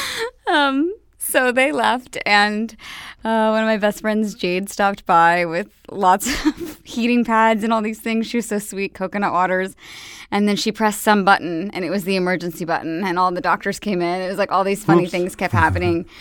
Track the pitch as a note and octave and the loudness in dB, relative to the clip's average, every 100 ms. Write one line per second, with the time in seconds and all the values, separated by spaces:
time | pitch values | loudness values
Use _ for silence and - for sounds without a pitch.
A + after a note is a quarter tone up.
0 | - - A#4 - A4+ D#4+ C#4 C4+ E4+ A4 | -6 -6 -8 -6 0 2 2 2 0 -4
1 | _ - - B3 B3+ B3 C4+ C#4+ A3 B3 | _ -12 -4 0 2 2 2 2 2 0
2 | - - - G#3 G#3 G#3+ A3+ - - - | -4 -8 2 4 4 0 -6 -8 -18 -16
3 | - - A3+ A3+ A3 A3 A3 G#3+ G#3 G#3 | -18 -8 -2 2 2 2 2 2 0 -2
4 | G#3+ G#3+ G#3+ - F3+ F3+ G3+ - G3+ G3+ | -2 0 -2 -2 -2 -2 -4 0 0 0
5 | - E3+ E3+ F3 E3+ E3+ G#3 _ - F#3+ | 2 6 6 4 2 -2 -6 _ -14 0
6 | F#3 G3+ A3 D4 D4+ - E4+ - - A#3+ | 4 4 2 -2 -2 -2 -6 -14 -10 -2
7 | A#3 A#3+ A#3 A3 A3+ A3 A3 A3+ G#3+ A3 | 2 2 2 4 4 2 0 0 -2 -6
8 | A3+ A3+ A3 A#3 A3 G#3 G3+ G3 G3 - | -4 -2 -2 -4 -2 -4 -6 -6 -8 -6
9 | F#3 G3+ F#3+ F3 F#3 F#3 F#3+ - - - | -6 -2 0 0 2 0 -2 -8 -20 -20
10 | - - - G3+ G#3 G3+ A3 - G#3+ G#3 | -20 -20 -4 0 2 0 -2 0 0 2
11 | A3 G#3 F#3 G3 D#3+ E3 G3 F3 D#3+ G3 | 2 4 4 4 2 -6 -6 -6 -4 -4
12 | F3 F#3+ F3+ F3+ F3 D#3+ E3+ D#3+ D#3+ E3 | -2 0 0 -2 -4 -6 -4 -4 -4 -4
13 | F#3 F3 F#3 F3+ E3+ E3 G3 F#3+ G3+ F3+ | -2 0 0 0 0 0 -2 -6 -4 -2
14 | F3 F#3 F#3 G3 G3 F#3 F#3+ G3 G#3 E3+ | -2 -2 -4 -4 0 0 0 0 2 2
15 | F3+ F3+ F#3 - F#3 - D#3+ F3 F3 - | 2 -2 -4 -4 -2 2 2 2 0 -2
16 | - - | -4 -14